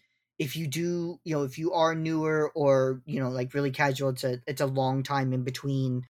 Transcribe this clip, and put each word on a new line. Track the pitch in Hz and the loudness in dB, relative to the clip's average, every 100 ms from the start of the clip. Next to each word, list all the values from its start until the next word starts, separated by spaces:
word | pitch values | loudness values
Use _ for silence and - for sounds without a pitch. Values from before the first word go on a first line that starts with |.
| _ _ _ - | _ _ _ -6
if | 151 156 | -6 -4
you | 160 | -4
do, | 147 170 175 170 175 | -2 -2 -2 -4 -6
you | 170 151 | -4 -2
know, | |
if | 139 127 | -2 -2
you | 165 | -2
are | 175 160 | 4 4
newer | 160 160 160 156 156 151 | 2 0 0 2 2 0
or, | 160 143 135 131 131 | 2 4 6 4 0
you | - 135 | -4 -4
know, | 127 | -2
like, | 127 127 | -2 -4
really | 143 143 | -2 -2
casual, | 131 143 135 135 | 2 0 2 -2
it's | 127 | -2
a, | 131 123 - | -2 -2 -4
it's | 143 | -2
a | 143 | 0
long | 135 131 135 | 2 0 0
time | 135 139 131 | 0 0 0
in | 127 | 0
between | 123 127 139 135 131 127 123 | -2 -4 -2 0 0 -2 -6